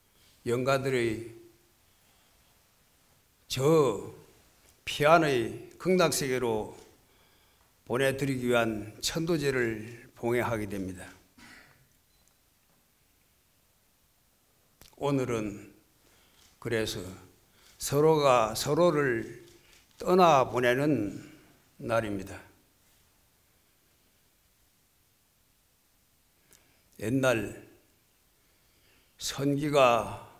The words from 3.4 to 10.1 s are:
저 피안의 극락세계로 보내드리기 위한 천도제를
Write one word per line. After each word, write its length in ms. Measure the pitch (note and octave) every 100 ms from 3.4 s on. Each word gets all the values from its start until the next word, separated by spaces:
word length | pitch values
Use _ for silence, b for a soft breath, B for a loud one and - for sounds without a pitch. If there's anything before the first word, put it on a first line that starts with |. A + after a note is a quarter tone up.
| -
저 680 | - C#3 D#3+ C3+ G2 - - - - _ _ _ _
피안의 880 | - - D3 E3+ D#3 B2+ A2 G#2+ - -
극락세계로 1000 | E3+ F#3 E3 - C#3+ B2+ B2 A2 G2 - - _ _ b b b b b b _ -
보내드리기 600 | A#2 C3+ C3+ C#3 C3 A#2+
위한 500 | A#2+ A2+ G#2+ G#2 -
천도제를 1080 | - E3+ E3 E3+ C#3+ C3 A#2 G#2+ G#2+ A#2 -